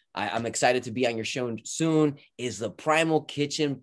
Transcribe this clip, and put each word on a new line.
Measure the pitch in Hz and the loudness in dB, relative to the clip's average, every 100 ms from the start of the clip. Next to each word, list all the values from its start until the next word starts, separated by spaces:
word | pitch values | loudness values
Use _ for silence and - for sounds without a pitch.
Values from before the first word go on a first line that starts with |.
| _ | _
I, | - 104 | -6 -4
I'm | 113 117 | -2 -4
excited | 113 131 127 | 2 2 2
to | 123 | 0
be | 117 123 | 0 0
on | 113 | 0
your | |
show | 107 135 123 110 | -4 -4 -4 -6
soon, | - - 160 156 151 143 _ - | -8 -2 2 4 2 0 _ -8
is | 123 98 | -6 -4
the | 110 | -8
Primal | - 156 156 160 156 | -4 2 4 4 2
Kitchen | 151 - 143 151 147 135 | 0 -4 -2 0 -2 -2